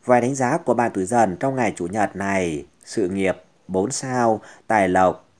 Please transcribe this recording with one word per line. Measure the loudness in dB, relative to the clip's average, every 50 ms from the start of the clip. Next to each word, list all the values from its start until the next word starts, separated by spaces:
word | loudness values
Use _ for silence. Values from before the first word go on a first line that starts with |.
| _
Vài | 4 4 4
đánh | 4 0 -2
giá | -2 -2 -2 -2 -2
của | 0 0 0
bạn | 0 0 -2 -2
tuổi | -4 -4
Dần | 0 2 2 2 2 0 -4
trong | -4 -4 -2
ngày | 0 -2 -2 -2
Chủ | -4 -8
nhật | -6 -2 -2 -2 -2 -2
này: | -6 -4 -2 -2 -2 -2 -2 -4 -8 -10 _ _ _ _
sự | -8 -4 -2 -2 -2
nghiệp | -2 -2 -2 -2 -2 -4 -10 _ _ _ _ -4
bốn | -2 -2 -2 -2
sao, | -4 -8 -6 -4 -2 2 2 2 2 0 -6 -16 -20 -20 _
tài | 0 2 2 2 4
lộc | 4 4 4 4 2 -2 _ _ _